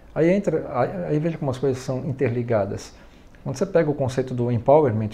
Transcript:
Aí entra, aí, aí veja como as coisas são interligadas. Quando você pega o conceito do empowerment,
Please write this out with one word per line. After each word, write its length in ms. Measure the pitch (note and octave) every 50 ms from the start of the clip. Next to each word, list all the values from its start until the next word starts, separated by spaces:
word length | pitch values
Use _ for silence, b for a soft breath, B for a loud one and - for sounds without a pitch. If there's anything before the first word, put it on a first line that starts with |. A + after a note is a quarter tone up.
| B B -
Aí 160 | C#3+ D#3 E3
entra, 400 | F#3 G#3 G3 F3+ D#3+ D3+ C3+ - B2
aí, 320 | B2 B2 - - F#3+ F3
aí 140 | D#3 D3+ D3+
veja 180 | D#3 E3+ D#3+ -
como 120 | D3+ C#3
as 80 | A#2+ B2
coisas 240 | - C#3 B2 C3
são 180 | - - C3 B2+ D#3
interligadas. 880 | E3 A#2+ - C#3+ A#2+ A#2 B2 A#2 B2 A#2 G#2+ G2 G2 G#2 G2+ - - B B B B B B B B - - -
Quando 100 | C3+ B2+
você 100 | - G3
pega 240 | F#3 - E3 E3 D3
o 60 | C#3+
conceito 380 | D3 C3+ B2 B2+ - B2+ - B2+
do 180 | A#2+ A#2+ A#2+
empowerment, 600 | A#2+ A2+ - - C#3 D#3 D#3 C3 G#2+ G#2+ A2 G#2+